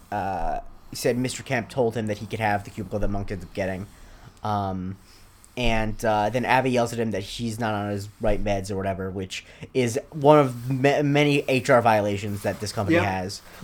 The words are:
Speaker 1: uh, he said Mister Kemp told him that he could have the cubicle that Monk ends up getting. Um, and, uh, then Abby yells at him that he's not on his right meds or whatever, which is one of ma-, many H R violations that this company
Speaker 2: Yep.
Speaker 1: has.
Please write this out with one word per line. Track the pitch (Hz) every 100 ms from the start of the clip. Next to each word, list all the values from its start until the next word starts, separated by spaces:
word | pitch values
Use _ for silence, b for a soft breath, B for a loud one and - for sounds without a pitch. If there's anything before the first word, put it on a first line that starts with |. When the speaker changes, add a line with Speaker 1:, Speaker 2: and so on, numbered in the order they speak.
| -
Speaker 1:
uh, | 104 95 90 80 73 - - -
he | -
said | 135 120
Mister | 127 -
Kemp | 107 131 104
told | - 117 117
him | 107
that | 104
he | 104
could | 110
have | 110 104
the | 95
cubicle | - 98 -
that | 101
Monk | 101 98
ends | 98
up | 87
getting. | - 92 92 98 b b b b b
Um, | 110 104 98 95 92 95 b b b b - -
and, | 120 110 110 107
uh, | 113 104 104
then | 123
Abby | 117 131 131
yells | 123 117
at | 117
him | 113
that | 98
he's | 101 - 117 107
not | 113
on | 107 104
his | 104 104 -
right | 113 101
meds | 104 98 95
or | 98
whatever, | 98 95 95
which | 95 92 - - B B
is | 131 123 113 -
one | 160 143 151
of | 135 120 120
ma-, | 135 135 139
many | 143 143 147 143 -
H | 131 -
R | 127
violations | 117 110 104 101 104 101
that | 107 95
this | 104
company | - 101 160
Speaker 2:
Yep. | 98
Speaker 1:
has. | 95 95 - - B